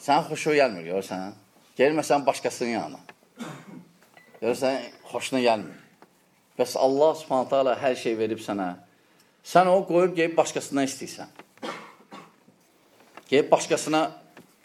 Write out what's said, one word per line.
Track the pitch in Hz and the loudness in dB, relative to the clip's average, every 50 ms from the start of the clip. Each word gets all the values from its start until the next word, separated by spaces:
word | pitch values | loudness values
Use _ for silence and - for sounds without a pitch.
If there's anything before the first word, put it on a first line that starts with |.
| - | 0
Sənə | - 139 160 160 - | 2 2 2 2 0
xoşuna | 156 139 - 156 151 143 | -6 -4 -2 2 4 4
gəlmir, | 135 123 104 87 82 82 | 4 2 2 -2 -8 -6
görürsən. | 92 98 95 - 101 92 92 98 107 - _ _ _ _ _ _ _ - | -4 -4 -4 -4 -6 -8 -8 -10 -12 -16 _ _ _ _ _ _ _ 2
Gəlir, | 127 143 156 | 2 4 4
məsələn, | 156 143 - 151 143 135 131 | 2 0 2 0 2 2 0
başqasının | 131 - - 123 - - 127 120 117 | -2 -2 -2 -6 -6 -4 -4 -4 -4
yanına. | 104 82 73 67 - - - - _ _ _ _ - - - 143 - - - - - - - _ _ _ _ _ - - _ - - | -4 -4 -6 -10 -14 -20 -20 -20 _ _ _ _ -16 -16 -14 -16 -16 -18 -20 -20 -20 -20 -20 _ _ _ _ _ -20 -20 _ -14 -6
Görürsən, | 110 113 123 120 135 131 135 127 120 113 - - - - | -2 -2 -2 0 0 -2 -2 -2 -6 -10 -16 -20 -14 -10
xoşuna | - 120 - - 135 131 123 | -10 -8 -6 -4 -2 2 2
gəlmir. | 120 113 104 95 78 - - - _ _ _ - - _ _ _ _ _ _ _ _ _ - | 2 2 2 0 -6 -14 -20 -20 _ _ _ -20 -20 _ _ _ _ _ _ _ _ _ -2
Bəs | 127 - - - | -2 -2 0 2
Allah | 131 131 135 139 151 160 151 156 | 2 2 4 4 4 4 4 2
Subhanahu | - - 135 131 123 123 | -2 -2 -2 -2 0 0
taala | 139 139 131 131 117 107 | 0 2 2 2 0 0
hər | 139 135 127 120 | 0 -2 -2 0
şey | - 131 113 110 | -2 -2 -2 0
verib | 113 110 110 - - | -2 -2 -4 -4 -6
sənə. | - 107 101 95 90 87 - - _ _ _ _ _ _ _ _ _ _ _ _ - | -6 -4 -4 -4 -6 -6 -10 -14 _ _ _ _ _ _ _ _ _ _ _ _ 2
Sən | - 170 185 185 | 4 4 6 6
o | 180 196 190 - | 4 4 2 2
qoyub, | 165 175 185 185 175 | 2 2 2 2 2
gəlib | 170 165 170 165 165 | 0 -2 0 2 2
başqasından | 147 - - 139 - - 135 139 139 131 | 0 0 -2 -6 -6 -4 -2 -2 -2 -2
istəyirsən. | - - 175 165 - - - - - - - _ _ _ - - - - - - - - _ _ - - - - _ _ _ _ _ _ _ _ _ _ _ _ _ _ _ _ _ - - - | -4 -8 -12 -14 -12 -14 -16 -16 -18 -20 -20 _ _ _ -12 -10 -10 -12 -14 -18 -20 -20 _ _ -20 -20 -20 -20 _ _ _ _ _ _ _ _ _ _ _ _ _ _ _ _ _ -20 -4 0
Gəlib | 127 139 143 143 | 2 2 4 4
başqasına | 170 143 - - 165 147 - 151 156 156 156 - - - - _ _ - - _ _ _ _ | 2 2 2 0 -2 -2 0 0 0 0 0 -2 -4 -10 -20 _ _ -20 -20 _ _ _ _